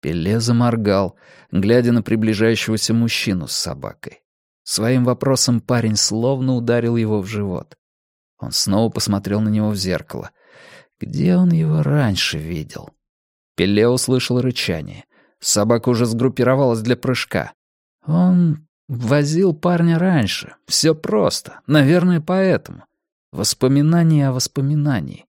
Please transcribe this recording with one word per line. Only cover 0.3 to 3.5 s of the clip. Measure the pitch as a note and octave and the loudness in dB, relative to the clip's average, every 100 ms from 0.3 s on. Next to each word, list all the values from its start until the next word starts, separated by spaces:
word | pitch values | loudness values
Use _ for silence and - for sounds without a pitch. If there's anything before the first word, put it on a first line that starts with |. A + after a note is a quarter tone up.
| A2+ | -2
заморгал, | A2+ A#2 A#2+ A#2 G#2 G2 F#2 - _ - _ | 0 2 2 0 0 0 -2 -8 _ -20 _
глядя | F#2 G2 B2 A#2+ | -2 2 2 4
на | A#2+ | 0
приближающегося | G#2+ A2+ A2 G#2 A2+ A2 - A2 - | 0 -2 0 2 2 0 -2 -4 0
мужчину | A#2 A#2 - - F#2 | 0 0 -2 -4 -4
с | D2 | -4